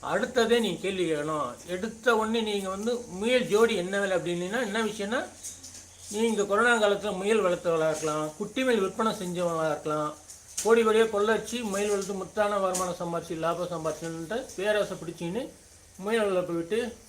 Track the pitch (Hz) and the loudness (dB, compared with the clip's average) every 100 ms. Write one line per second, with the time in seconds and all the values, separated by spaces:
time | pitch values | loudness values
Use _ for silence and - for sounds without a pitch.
0 | 131 175 247 247 226 240 220 170 185 190 | -2 -2 0 2 4 4 2 0 -4 0
1 | 170 151 151 156 131 120 - 180 220 226 | 0 0 0 -2 -4 -6 -8 -6 -6 -2
2 | 254 226 220 226 220 202 190 190 220 240 | 2 4 2 0 0 -2 -2 -4 -2 -4
3 | - 185 220 254 180 202 226 208 180 202 | -6 -4 2 2 4 4 4 4 0 0
4 | 196 185 156 175 180 220 233 208 220 - | 0 0 0 -4 -2 -2 -2 -2 -2 -2
5 | 202 247 359 - - - - - - - | -4 -4 -4 -12 -16 -14 -18 -18 -20 -20
6 | - 208 226 202 196 202 240 233 208 202 | -8 0 2 2 2 4 4 6 4 2
7 | 208 180 202 220 185 175 180 165 160 151 | 0 -2 2 4 4 2 2 2 2 2
8 | 156 151 151 - 202 - 262 233 190 - | -2 -2 -4 -6 -6 -2 2 2 2 0
9 | 220 - 180 175 175 165 160 151 156 151 | 0 0 -4 -2 0 0 0 -2 -2 -2
10 | 151 151 - - - - 202 226 220 220 | -2 -6 -16 -20 -14 -4 4 6 6 4
11 | 226 208 208 220 - 240 226 196 208 202 | 4 2 2 2 0 -6 -4 -2 0 0
12 | 185 196 180 - 208 208 190 180 180 170 | -2 -6 -6 0 0 2 0 0 -2 -4
13 | 175 165 165 165 160 170 175 170 160 156 | -4 -4 -4 -4 -2 -2 -4 -4 -4 -4
14 | 165 165 160 226 262 - 196 208 196 170 | -6 -8 -6 -6 -8 -4 0 0 0 -4
15 | 165 165 170 202 294 - - - - - | -10 -8 -6 -6 -8 -12 -20 -20 -20 -10
16 | 190 226 202 185 175 170 165 214 240 - | -2 0 2 0 0 -4 -2 -2 -2 -8